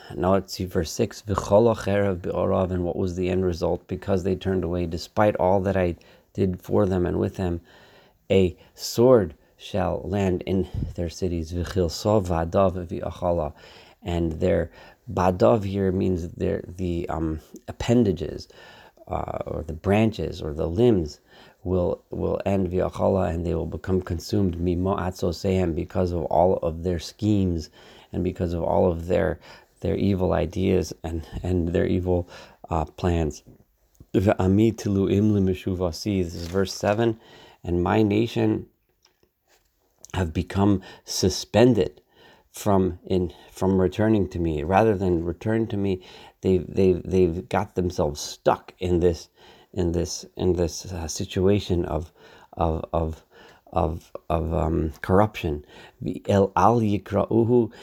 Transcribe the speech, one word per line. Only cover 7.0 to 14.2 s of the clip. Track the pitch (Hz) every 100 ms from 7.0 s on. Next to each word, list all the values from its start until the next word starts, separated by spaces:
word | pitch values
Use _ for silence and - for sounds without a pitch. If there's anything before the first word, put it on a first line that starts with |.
| 87
and | 90
with | 101 -
them, | 92 85 - - - - _ _ -
a | 98 90 - -
sword | - - - 127 120 85 - _ _
shall | - 95 87 82
land | 78 101 95 90 -
in | 95 87 - -
their | - 85
cities. | - 92 85 78
V'chilso | 87 82 95 82 - 107 107
v'adav | 90 82 85 95 95 92 87
v'achala. | 90 87 - 90 85 73 - - - - _
And | 95 87